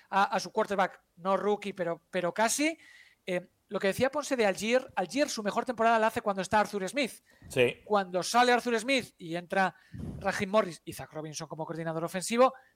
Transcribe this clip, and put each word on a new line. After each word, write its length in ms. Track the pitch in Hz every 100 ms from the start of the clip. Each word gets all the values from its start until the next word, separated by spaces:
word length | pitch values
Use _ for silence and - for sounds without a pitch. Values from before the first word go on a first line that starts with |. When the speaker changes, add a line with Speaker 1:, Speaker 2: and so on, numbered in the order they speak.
| -
Speaker 1:
a, 140 | 196
a 160 | 202 202
su 120 | 180
quarterback, 480 | - 214 196 180 - _ _
no 200 | 175 190
rookie, 360 | 202 208 208
pero, 280 | 190 170 170 _
pero 240 | 185 170
casi. 440 | 170 220 - 302 330 - - - _ -
Eh, 180 | 180 180 _ -
lo 100 | 196
que 80 | 196
decía 220 | 185 254
Ponce 260 | 294 277 262
de 80 | 208
Algier, 440 | 170 208 247 262 -
Algier 340 | 180 262 285
su 140 | -
mejor 220 | 208 208 226
temporada 340 | 233 226 226
la 80 | 220
hace 140 | 240
cuando 200 | 220 196
está 180 | 180 214
Arthur 260 | 202 202 190
Smith. 220 | 233 285 - _ _ -
Speaker 2:
Sí. 300 | - 123 -
Speaker 1:
Cuando 400 | - 208 190 180
sale 300 | 165 240 247
Arthur 260 | 247 247 233
Smith 340 | 226 269 - -
y 160 | 175 170
entra 400 | 175 196 185 - _ - - -
Raheem 300 | 196 - 196
Morris 320 | 214 190 156 -
y 80 |
Zach 180 | - 135
Robinson 360 | 156 156 147 160
como 180 | 151 156
coordinador 380 | 160 165 160 165
ofensivo, 480 | 190 175 233 254 254 _